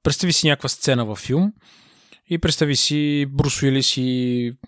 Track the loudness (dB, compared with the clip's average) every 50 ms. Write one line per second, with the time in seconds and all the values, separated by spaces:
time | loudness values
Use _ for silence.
0 | -2 -2 0 0 0 0 0 2 2 2 2 2 0 -4 -6 -2 0 0 0 0
1 | 0 -4 -6 -8 -6 -2 0 0 0 0 -2 _ _ _ -20 -20 _ _ _ _
2 | _ _ -20 -18 _ -6 -4 -2 -2 0 0 0 0 0 2 2 0 0 0 0
3 | 0 0 0 0 -2 0 0 0 0 0 0 0 2 2 2 2 2 0 0 0
4 | 0 0 0 0 0 0 0 0 -2 -4 -6 -10 -16